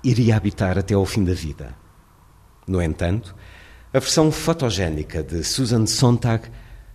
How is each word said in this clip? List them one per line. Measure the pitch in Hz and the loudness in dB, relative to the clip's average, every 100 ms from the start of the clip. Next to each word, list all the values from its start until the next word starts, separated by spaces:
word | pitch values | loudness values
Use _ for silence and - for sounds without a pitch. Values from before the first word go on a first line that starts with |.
iria | 135 117 113 107 | 0 2 4 4
habitar | 98 - 95 92 | 2 0 0 0
até | 92 | 2
ao | 101 | 2
fim | 95 - | 2 2
da | 90 | 0
vida. | 90 76 71 64 60 - _ _ _ - _ - _ - | 0 -6 -10 -14 -16 -20 _ _ _ -20 _ -20 _ -4
No | 95 | -2
entanto, | 82 78 87 104 - - - - - - - | 0 -2 -2 -2 -6 -16 -20 -20 -20 -20 -4
a | 135 | -2
versão | - - 156 | 0 2 2
fotogénica | 151 - 165 123 95 90 76 73 90 | 2 -2 0 0 0 -2 -2 -4 -6
de | 71 87 | -4 -4
Susan | 78 - 127 117 107 | -4 -2 0 2 2
Sontag | - 123 120 120 113 - - - - - | 2 4 4 2 -2 -4 -16 -20 -20 -20